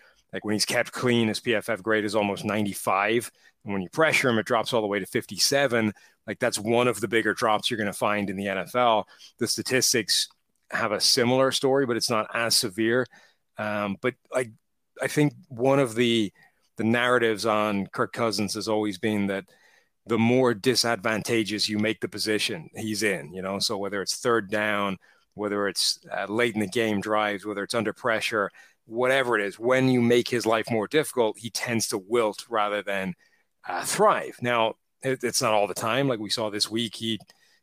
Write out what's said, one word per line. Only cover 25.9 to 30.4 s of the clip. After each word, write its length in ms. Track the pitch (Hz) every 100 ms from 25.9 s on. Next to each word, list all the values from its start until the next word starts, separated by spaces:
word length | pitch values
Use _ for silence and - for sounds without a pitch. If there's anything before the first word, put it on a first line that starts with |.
| - - 92
uh, 100 | 98
late 240 | 110 120
in 60 | 104
the 80 | 98
game 340 | 120 110 101
drives, 420 | 107 107 107 101
whether 200 | 104 101
it's 100 | 98
under 200 | 117 107
pressure, 580 | - 123 110 - 113 95 - - _ -
whatever 540 | 113 127 135 123 110
it 60 | 101
is, 120 | 92
when 300 | 117 131 131
you 140 | 123
make 260 | 120 120 -
his 180 | 120